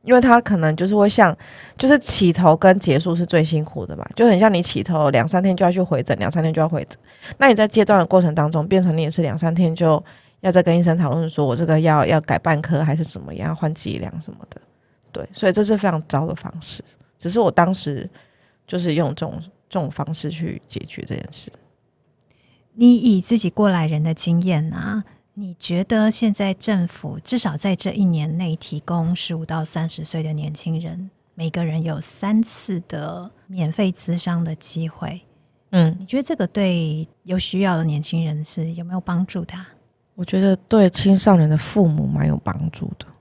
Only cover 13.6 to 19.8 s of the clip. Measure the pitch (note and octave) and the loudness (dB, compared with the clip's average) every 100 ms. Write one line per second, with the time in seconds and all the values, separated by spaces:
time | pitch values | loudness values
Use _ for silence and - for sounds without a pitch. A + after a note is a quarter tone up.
13.6 | D#3 D#3 - - - D#3+ - - - - | -4 -6 -8 -8 -8 -12 -14 -20 -20 -20
14.6 | _ _ _ _ _ - - - G3 F#3 | _ _ _ _ _ -14 -14 -2 0 2
15.6 | G#3 G#3+ G3 D#3+ D#3 C#3 D#3+ E3 - E3 | 0 0 0 -2 -2 -2 -2 -6 -10 -14
16.6 | - - - _ _ _ F3 G#3+ G3 - | -16 -18 -20 _ _ _ -4 0 2 2
17.6 | F3 F#3 D3+ C#3 F#3 _ _ _ _ _ | 2 0 -6 -8 -10 _ _ _ _ _
18.6 | _ F3+ F3 D3+ D3 D#3 D#3+ - E3 _ | _ -4 -2 0 0 -4 -8 -10 -16 _
19.6 | _ F#3+ | _ -6